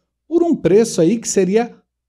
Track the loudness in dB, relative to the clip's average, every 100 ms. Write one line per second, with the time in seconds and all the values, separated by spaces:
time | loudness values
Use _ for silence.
0 | _ _ -4 -2 0 0 2 2 2 0
1 | 0 0 -4 -2 0 0 -2 -10 _ _